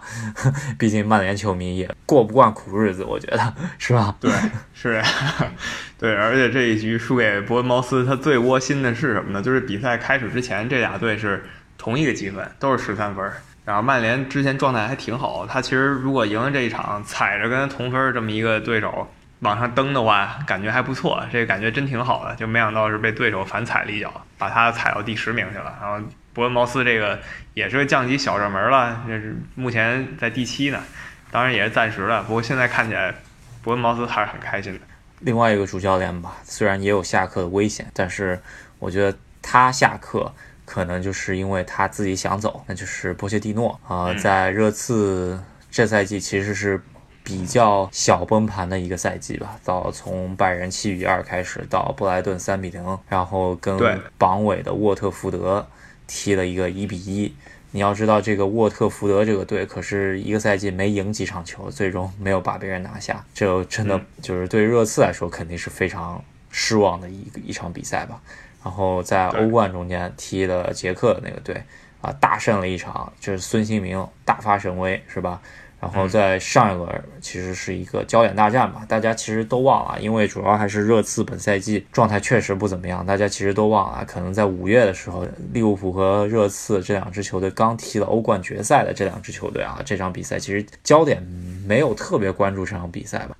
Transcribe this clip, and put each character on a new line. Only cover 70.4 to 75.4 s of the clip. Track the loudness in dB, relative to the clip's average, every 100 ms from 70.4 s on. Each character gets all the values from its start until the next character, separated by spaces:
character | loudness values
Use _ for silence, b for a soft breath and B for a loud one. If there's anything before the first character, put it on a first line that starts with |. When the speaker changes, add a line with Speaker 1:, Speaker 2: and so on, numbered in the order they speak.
| 0
Speaker 1:
的 | 0 -2
捷 | -4 -4
克 | 0 2 2
那 | -2
个 | -10
队， | -8
Speaker 2:
对。 | -10 -12 B B B
Speaker 1:
啊， | -8 0
大 | 2 2
胜 | 2 2
了 | 2
一 | -4
场， | -6 -8 -10 -10
就 | -6
是 | -6
孙 | 0 0
兴 | 2 0
民 | -2 -4 -6 -4 -2
大 | 0
发 | 2 2
神 | 0 -2
威， | -2 -2 -6
是 | -6
吧？ | -4 -6